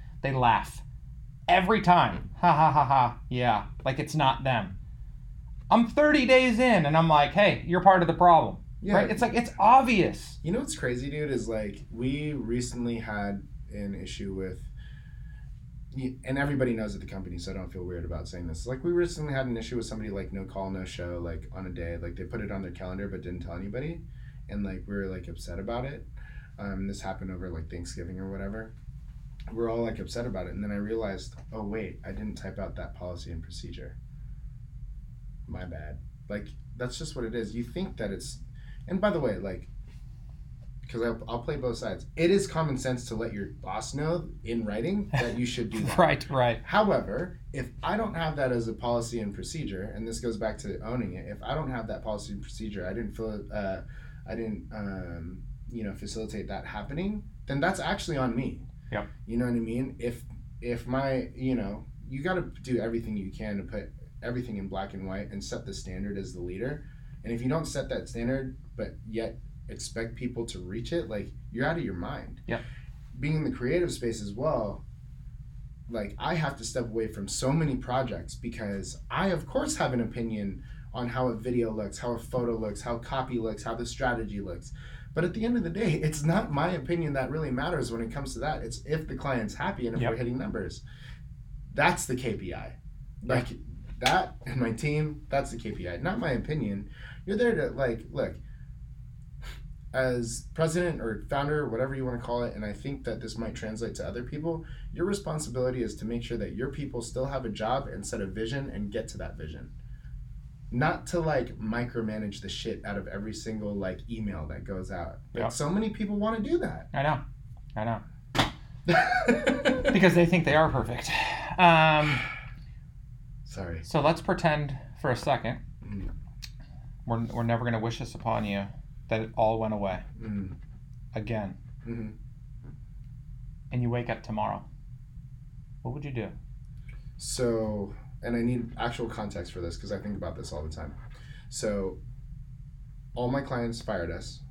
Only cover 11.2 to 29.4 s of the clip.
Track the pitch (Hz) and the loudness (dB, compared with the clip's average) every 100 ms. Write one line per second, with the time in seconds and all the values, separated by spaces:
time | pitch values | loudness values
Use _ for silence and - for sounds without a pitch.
11.2 | 147 120 107 110 104 95 - 113 131 147 | 0 0 0 -2 -2 -6 -10 -2 0 0
12.2 | 151 139 110 123 120 123 120 113 110 104 | -2 -2 0 0 0 -2 -2 -2 -2 -2
13.2 | 101 98 - - - 101 101 98 95 - | -2 -4 -8 -12 -10 -6 -4 -6 -6 -6
14.2 | 98 95 92 92 - - - - - - | -6 -4 -4 -6 -10 -10 -12 -12 -12 -12
15.2 | - - - - - - - 131 127 - | -12 -10 -12 -12 -12 -12 -10 -4 -4 -4
16.2 | 127 139 143 135 123 110 104 95 - 95 | -2 0 2 4 2 2 -2 -4 -8 -8
17.2 | 90 87 95 95 85 92 90 87 82 80 | -6 -6 -6 -6 -6 -6 -6 -4 -4 -4
18.2 | 80 90 85 80 117 127 170 175 170 - | -6 -6 -6 -4 -4 -2 0 2 2 0
19.2 | 147 135 127 113 - 120 110 110 107 98 | -2 0 0 -2 -2 -4 -4 -4 -4 -4
20.2 | 92 98 92 98 95 95 90 - 87 87 | -4 -6 -6 -4 -4 -4 -6 -6 -4 -4
21.2 | 85 82 - 95 90 87 85 85 87 90 | -4 -6 -8 -8 -6 -4 -4 -4 -6 -6
22.2 | 90 104 101 98 90 82 92 95 98 87 | -6 -4 -4 -4 -6 -6 -6 -4 -4 -6
23.2 | 87 90 85 85 101 123 156 165 - - | -6 -6 -6 -6 -4 -4 -4 -6 -10 -12
24.2 | - - - 104 98 95 - 101 95 90 | -12 -12 -6 -4 -2 -4 -4 -2 -2 -4
25.2 | 87 82 90 87 101 123 139 - - - | -8 -8 -6 -6 -4 -2 -4 -6 -12 -12
26.2 | - - - - 101 95 98 98 95 95 | -12 -12 -12 -8 -4 -2 -2 -4 -4 -4
27.2 | 92 90 90 82 80 87 85 92 90 92 | -6 -6 -4 -6 -6 -6 -8 -8 -6 -6
28.2 | 95 98 98 110 110 - - - - - | -6 -4 -4 -6 -8 -12 -12 -12 -10 -12
29.2 | - - | -12 -10